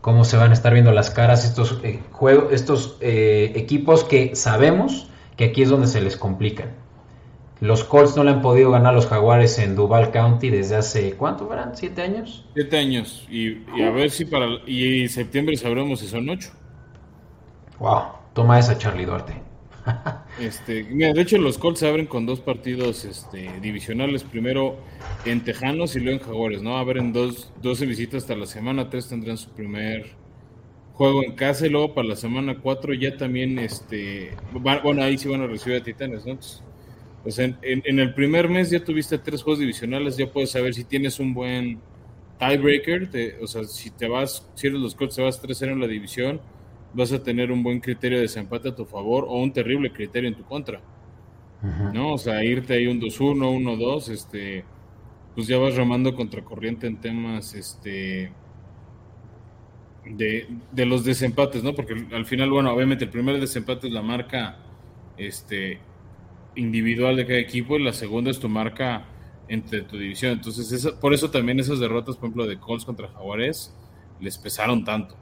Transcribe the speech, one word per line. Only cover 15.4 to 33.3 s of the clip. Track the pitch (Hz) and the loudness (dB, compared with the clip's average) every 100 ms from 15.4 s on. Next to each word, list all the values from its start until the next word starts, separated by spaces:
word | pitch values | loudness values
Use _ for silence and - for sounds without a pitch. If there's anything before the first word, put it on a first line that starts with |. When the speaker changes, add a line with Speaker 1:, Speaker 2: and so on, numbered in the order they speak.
| 151 | 0
Speaker 2:
sabremos | 143 120 120 143 123 | -2 -2 -2 -2 -4
si | 101 | -6
son | 113 131 | -6 -6
ocho. | 185 - - - - - - - - - - - - - - | -8 -10 -20 -20 -20 -20 -20 -20 -20 -20 -20 -20 -20 -20 -6
Speaker 1:
Wow. | 113 104 - - - | 2 2 0 -14 -8
Toma | - 117 120 | 2 8 8
esa, | 117 - | 8 4
Charlie | 107 90 | 0 -2
Duarte. | 90 92 - - - - - - | -4 -4 -6 -12 -14 -20 -20 -8
<laughs> | - 117 - 120 - - | -4 -4 -4 -10 -14 -8
Speaker 2:
Este, | 117 - - 113 | -8 -8 -6 -6
mira, | 107 139 160 | -2 2 4
de | 151 | 4
hecho, | 180 208 | 4 4
los | 147 117 | 4 2
Colts | 165 165 | -2 2
se | 156 | 0
abren | 156 | 0
con | 151 127 | -2 -4
dos | 117 127 | -4 -4
partidos, | 131 117 131 123 123 113 | -4 -6 -6 -2 -2 -4
este, | 101 95 - 95 92 92 | -12 -14 -14 -14 -12 -8
divisionales. | 107 104 - 113 139 139 | -8 -8 -6 -2 -2 -2
Primero | - 117 120 131 135 - - - - - | -6 -6 -2 0 -2 -4 -16 -16 -12 -8
en | 117 120 | -4 -2
Tejanos | 120 113 131 156 170 | -4 -4 -4 -2 -4
y | 135 | -2
luego | 123 135 | -2 -4
en | |
Jaguares, | 120 110 113 101 | -6 -4 -4 -4
¿no? | 107 127 | -4 -4
Abren | 127 127 120 | -2 -2 0
dos, | 117 123 120 - - | 0 -2 -4 -16 -6
dos | 123 127 | -4 -2
en | 135 | -4
visita | 110 117 135 | -4 -6 -8
hasta | 123 | -6
la | 107 | -8
semana | 101 110 117 135 127 | -8 -8 -4 -4 -4
tres, | 127 120 | -8 -8
tendrán | 117 110 113 | -10 -8 -10
su | - | -12
primer | - 104 104 107 110 - - - - - - - - - | -12 -10 -6 -6 -6 -10 -20 -20 -20 -20 -20 -20 -20 -20
juego | - 139 139 | 2 2 4
en | 127 | -2
casa | - 135 139 160 | -2 -2 0 0
y | |
luego | 147 151 | 2 0
para | 143 113 | -2 -4
la | |
semana | 101 113 127 139 127 | -4 -6 -4 -4 -4
cuatro | 131 135 147 | -4 -4 -4
ya | 131 135 135 | -4 -4 -4
también, | 131 | -4